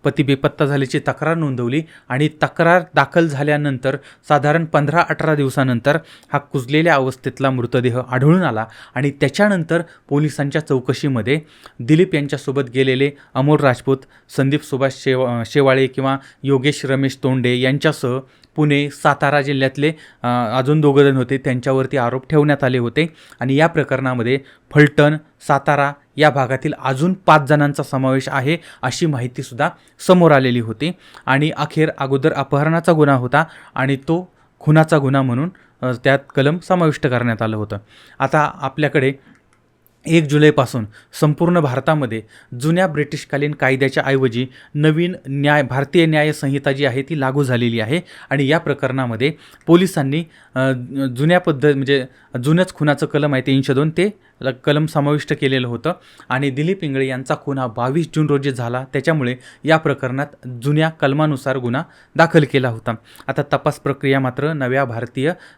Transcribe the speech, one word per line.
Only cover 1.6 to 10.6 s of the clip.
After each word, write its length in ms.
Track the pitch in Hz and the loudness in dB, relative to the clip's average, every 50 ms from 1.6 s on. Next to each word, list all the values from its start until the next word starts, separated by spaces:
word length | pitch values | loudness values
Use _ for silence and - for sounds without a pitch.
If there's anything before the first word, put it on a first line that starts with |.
| 120 117 127 151 160 - - - _ - | -4 -2 -2 -4 -4 -6 -14 -20 _ -6
आणि 180 | 123 135 151 156 | -2 -2 -2 -2
तक्रार 540 | 151 - 151 139 - - 170 165 175 180 170 - - | 0 -2 -4 -2 0 0 2 4 4 2 0 0 0
दाखल 320 | 151 139 139 - 175 165 165 | 0 0 2 2 2 2 2
झाल्यानंतर 680 | 143 131 147 147 151 147 147 147 135 123 - 135 131 139 - - - _ _ - | 0 -2 0 0 0 0 0 -2 -4 -2 -4 -4 -4 -4 -10 -18 -20 _ _ 0
साधारण 380 | 151 143 131 147 151 165 165 | 0 2 2 2 0 0 0
पंधरा 380 | 160 - 151 143 143 143 170 165 - | 0 0 0 0 2 2 2 2 0
अठरा 260 | 156 - - 160 156 | -2 -2 0 0 0
दिवसानंतर 640 | 147 139 131 131 147 131 131 123 117 110 139 147 160 - - - - - _ - | 0 0 -2 0 0 0 0 0 0 0 0 0 0 -4 -8 -18 -20 -10 _ -6
हा 60 | 143 | -6
कुजलेल्या 560 | - - - 143 120 117 143 151 165 170 156 | -6 -4 -6 -6 -4 0 0 2 2 4 2
अवस्थेतला 540 | 139 131 127 - - - 139 - - 131 135 | 2 2 0 -4 -6 -8 -10 -6 -2 -2 -2
मृतदेह 500 | 131 127 120 117 - 127 120 123 117 127 | -2 -2 -4 -2 -2 0 0 0 -2 -2
आढळून 420 | 123 127 127 127 131 151 165 185 | -6 -4 -2 2 4 4 4 4
आला 240 | 180 143 113 107 113 110 - - - - _ | 2 0 -2 -4 -6 -8 -12 -20 -20 -12 _
आणि 160 | - 131 143 | -4 -4 -4
त्याच्यानंतर 680 | 139 - 156 135 135 - 202 208 202 180 160 160 165 170 170 - - _ _ _ | -2 -2 -2 -2 0 0 2 2 2 0 -2 -2 -2 -2 -2 -6 -12 _ _ _
पोलिसांच्या 580 | 143 143 151 147 135 - 143 143 139 160 | 0 0 0 0 -2 -4 -4 -4 -4 -4